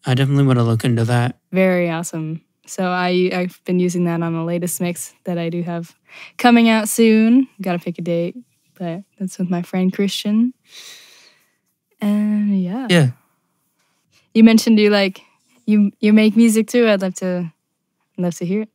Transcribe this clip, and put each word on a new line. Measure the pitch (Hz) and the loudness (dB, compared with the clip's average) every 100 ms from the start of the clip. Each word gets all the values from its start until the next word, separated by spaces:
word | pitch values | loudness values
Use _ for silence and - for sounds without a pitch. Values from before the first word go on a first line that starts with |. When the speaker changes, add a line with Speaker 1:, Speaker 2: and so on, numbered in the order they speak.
| - | -2
Speaker 1:
I | |
definitely | 127 135 139 | -2 0 2
wanna | 139 123 | 2 2
look | 117 113 | 2 0
into | 127 113 113 | 0 -2 0
that. | 123 123 - _ | 0 -2 -6 _
Speaker 2:
Very | 185 190 180 175 | -2 0 0 -2
awesome. | 165 170 165 156 160 _ _ - | -4 -8 -8 -8 -10 _ _ -18
So | - 185 | -6 -4
I, | 180 180 180 180 | -2 0 0 0
I've | 185 180 - | -2 -6 -8
been | - 180 | -4 0
using | 180 175 | 0 0
that | 175 170 | -2 -2
on | 170 | -4
the | 165 | -4
latest | 165 175 175 - | -4 -4 -6 -6
mix | 175 175 - _ | -6 -6 -14 _
that | - 175 | -8 -6
I | 170 | -6
do | 175 | -6
have | 175 170 170 _ _ - - - | -6 -8 -12 _ _ -20 -20 0
coming | 247 233 226 | 4 6 4
out | 220 214 | 2 -2
soon. | - 226 220 220 247 262 _ | 2 4 4 4 2 0 _
Gotta | 190 175 | -6 -4
pick | 175 170 | -6 -8
a | |
date, | 175 170 170 247 240 _ _ _ | -4 -4 -4 -8 -20 _ _ _
but | 175 170 202 _ | -10 -10 -14 _
that's | 190 - | -12 -6
with | 180 | -6
my | 175 | -4
friend | 175 190 185 | -4 -2 -2
Christian. | - 202 - 202 214 247 - _ - - - - _ _ _ _ _ _ _ _ _ | -2 -4 -4 -2 0 0 -2 _ -20 -20 -20 -20 _ _ _ _ _ _ _ _ _
And | 208 208 208 208 208 196 | -2 0 0 0 0 -2
yeah. | 180 220 254 | -2 -6 0
Speaker 1:
Yeah. | 175 131 120 _ _ _ _ _ _ _ _ _ _ _ | 2 2 -2 _ _ _ _ _ _ _ _ _ _ _
Speaker 2:
You | 220 | 6
mentioned | 226 226 233 220 | 6 6 4 2
you, | 208 | 4
like, | 208 196 190 _ _ _ _ - | 2 0 -4 _ _ _ _ -2
you, | 214 202 - | 0 0 0
you | 214 | 2
make | 214 214 208 | 4 4 4
music | 233 220 220 | 4 4 0
too. | 247 233 | 0 2
I'd | 202 | 2
love | 190 180 | -2 -6
to, | 185 180 170 _ _ _ _ _ _ - | -6 -6 -6 _ _ _ _ _ _ -6
I'd | |
love | 180 165 | -6 -4
to | 175 | -4
hear | 202 | -4
it. | 214 | -6